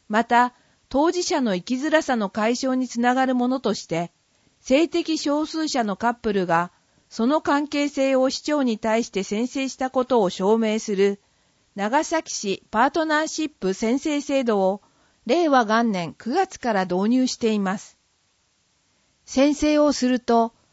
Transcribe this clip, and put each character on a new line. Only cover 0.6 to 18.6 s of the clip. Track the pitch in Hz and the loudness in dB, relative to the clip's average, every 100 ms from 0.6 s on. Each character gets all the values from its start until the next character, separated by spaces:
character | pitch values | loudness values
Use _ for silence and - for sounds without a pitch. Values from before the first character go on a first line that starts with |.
| _ _ _ | _ _ _
当 | 269 330 | 0 2
事 | 359 | 0
者 | 349 339 | -2 -2
の | 233 | 0
生 | 180 | -2
き | - 254 | -4 -4
づ | 302 | 0
ら | 311 | 0
さ | 285 240 | 2 -2
の | 196 | -2
解 | 220 214 247 | -2 -2 0
消 | 262 254 | -2 -2
に | 254 | -4
つ | 233 | -2
な | 247 | 0
が | 254 262 | 2 0
る | |
も | 247 247 | 0 0
の | 269 | 0
と | 214 | -2
し | 175 - | -4 -4
て、 | 165 170 _ _ _ _ _ | -6 -6 _ _ _ _ _
性 | - 269 330 | 0 2 2
的 | 339 320 311 | 0 -2 -4
少 | 294 294 311 | -2 -2 -2
数 | 320 311 | -4 -4
者 | 262 | -2
の | 214 185 | -2 -2
カ | 233 | -4
ッ | |
プ | 240 220 | -2 -2
ル | 202 180 | -2 0
が、 | 170 175 - _ _ _ | 0 -2 -8 _ _ _
そ | - 233 | -2 0
の | 311 | 0
関 | - 285 294 | 0 0 0
係 | 285 285 | -2 -2
性 | 277 269 262 | 0 0 2
を | 262 | 0
市 | - | -2
長 | - 302 | -2 0
に | 254 214 | 0 -2
対 | 220 226 | 0 -2
し | 240 | -2
て | 190 | -6
宣 | 190 208 247 | -4 -4 -4
誓 | 277 269 | -4 -6
し | - | -6
た | 262 | -4
こ | 254 | -2
と | 247 247 | 0 2
を | 185 | 2
証 | - 190 226 | 0 0 2
明 | 220 220 | 2 -2
す | 220 190 | -2 0
る、 | 202 202 _ _ _ _ _ 202 | 2 0 _ _ _ _ _ -8
長 | 208 285 | -2 0
崎 | 320 320 - | 0 -4 -4
市 | - 202 - _ | -6 -4 -6 _
パ | 214 269 | 0 2
ー | |
ト | 339 | 2
ナ | 320 302 | 0 0
ー | 311 | -2
シ | - | -4
ッ | 311 | -6
プ | - 190 | -4 -4
宣 | 190 220 262 | -2 -2 0
誓 | 320 285 | 0 -4
制 | 294 269 | -2 0
度 | 233 208 | 0 2
を、 | 190 202 - _ _ _ 214 | 0 0 -8 _ _ _ 0
令 | 330 320 | 2 4
和 | 262 | 4
元 | 208 226 233 | 4 2 2
年 | 185 165 | -2 -6
九 | - 220 | -8 -4
月 | 339 381 - | -2 -2 -4
か | 247 | -2
ら | 202 | -2
導 | 185 180 214 | 0 0 2
入 | 254 254 | 2 0
し | - | 0
て | 220 | -2
い | 214 | 0
ま | 185 202 | -2 -6
す。 | - _ _ _ _ _ _ _ | -10 _ _ _ _ _ _ _